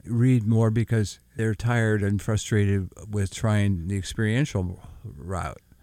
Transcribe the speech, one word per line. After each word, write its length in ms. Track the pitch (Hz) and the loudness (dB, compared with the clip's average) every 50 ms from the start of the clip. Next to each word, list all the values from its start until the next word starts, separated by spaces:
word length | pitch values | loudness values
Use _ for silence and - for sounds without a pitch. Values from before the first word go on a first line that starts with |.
| - | -8
read 400 | - 113 117 120 131 127 123 107 | -4 0 2 4 6 4 4 4
more 240 | 107 117 110 113 113 107 | 4 4 4 4 4 2
because 480 | 117 113 - 117 113 107 95 - - _ _ _ | 2 0 2 2 0 0 0 -4 -10 _ _ _
they're 180 | - 113 110 107 | -4 -2 -2 -2
tired 480 | - - 117 123 120 113 110 107 107 98 | -2 -2 0 0 2 2 2 2 2 2
and 180 | 101 104 101 | 0 0 -2
frustrated 680 | - - 110 104 - - - 107 101 101 101 98 95 92 - - - 107 | -2 -2 -2 -2 -2 0 2 2 4 4 2 0 0 -4 -8 -14 -12 -8
with 240 | 107 104 98 95 - | -4 -4 -4 -4 -4
trying 540 | - - 113 107 104 101 101 98 87 82 | -2 0 2 2 2 2 2 0 0 -2
the 100 | 90 101 | -4 -4
experiential 840 | 98 92 - - - 113 107 110 123 147 147 - 104 92 90 90 - - - - - - | -4 -4 -6 -4 -2 0 0 2 0 0 0 -2 -2 -4 -4 -6 -10 -14 -20 -18 -18 -16
route. 560 | 110 - 71 - 87 95 87 82 - - - - _ _ _ | -16 -16 -14 -12 -8 -8 -8 -8 -8 -10 -14 -18 _ _ _